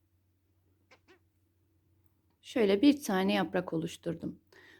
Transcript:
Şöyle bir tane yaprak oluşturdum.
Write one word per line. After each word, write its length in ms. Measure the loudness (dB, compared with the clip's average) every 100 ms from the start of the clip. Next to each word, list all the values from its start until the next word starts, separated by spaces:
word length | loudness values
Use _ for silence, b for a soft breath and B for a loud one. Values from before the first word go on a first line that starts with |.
| _ _ _ _ _ _ _ _ _ -20 _ _ _ _ _ _ _ _ _ _ _ _ _ _
Şöyle 400 | -6 0 2 6
bir 220 | 4 4
tane 300 | 0 -2 0
yaprak 400 | 0 0 -2 -4
oluşturdum. 640 | -6 -6 -8 -10 -8 -10 -12 _ b b